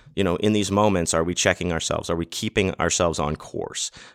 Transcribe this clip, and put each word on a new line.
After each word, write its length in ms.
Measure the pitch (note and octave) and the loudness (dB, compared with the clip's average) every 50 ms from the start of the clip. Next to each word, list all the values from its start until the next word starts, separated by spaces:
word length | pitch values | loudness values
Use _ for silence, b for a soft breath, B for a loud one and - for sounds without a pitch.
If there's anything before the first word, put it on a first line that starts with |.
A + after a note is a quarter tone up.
| B B B | B B B
you 80 | G2 G2 | 0 0
know, 120 | F2+ F2 | 2 2
in 180 | - - G#2+ G#2 | 2 2 2 2
these 160 | G#2 G2+ G2 | 2 2 2
moments, 420 | G2 G2+ G#2+ G#2+ F#2+ F2 E2+ - | 2 4 4 4 2 2 0 0
are 120 | - E2 E2 | 0 0 0
we 100 | F2 F2+ | 0 0
checking 380 | - - G2 F2 - F2 F2 | 0 2 2 2 2 0 -2
ourselves? 360 | E2 E2 - - D#2 D#2 - - | -2 -2 -2 -2 -2 -2 -2 -2
Are 80 | E2+ | -2
we 80 | E2 E2 | -2 -4
keeping 480 | - - - A2 G#2+ - A2 G2 F#2 - | -4 -6 -6 -6 -2 0 0 0 0 0
ourselves 420 | - E2 E2+ - - F2+ E2+ D#2 - | 0 0 0 2 2 2 2 2 0
on 180 | D2 D2 D#2 | -2 -2 -2
course? 540 | - - - - - - - - - - - B B B B | -4 -8 -10 -8 -8 -8 -8 -6 -8 -8 -8 B B B B